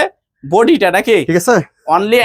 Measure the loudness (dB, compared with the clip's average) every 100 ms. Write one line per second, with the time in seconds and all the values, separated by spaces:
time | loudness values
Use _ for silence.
0 | -2 _ _ _ -4 0 2 2 0 0
1 | 0 -2 0 -2 0 0 -2 _ -2 -2
2 | 0 0